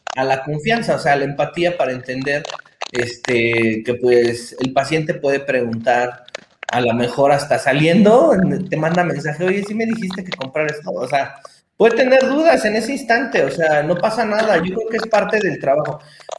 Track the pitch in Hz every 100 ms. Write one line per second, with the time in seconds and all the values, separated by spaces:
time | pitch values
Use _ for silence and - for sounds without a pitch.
0 | - - 135 135 143 151 214 226 170 143
1 | 156 143 139 143 147 175 170 175 131 127
2 | 127 127 143 143 - - - - - 123
3 | 117 - - 120 117 117 113 110 120 120
4 | 123 120 117 117 - - 131 139 135 160
5 | 151 - 139 139 139 127 120 113 123 120
6 | 123 - - - - _ - 123 120 120
7 | 120 - 139 143 - - 139 143 160 170
8 | 202 247 330 190 156 143 - 160 160 175
9 | 170 143 151 151 185 202 202 220 226 226
10 | 185 185 185 - 131 151 156 - 175 92
11 | 131 139 131 - - _ _ - 220 226
12 | 254 262 254 285 320 - 214 214 226 277
13 | - 233 285 196 139 170 156 151 151 175
14 | 220 233 220 208 220 170 180 208 220 226
15 | 220 208 190 214 190 135 135 147 151 -
16 | - - -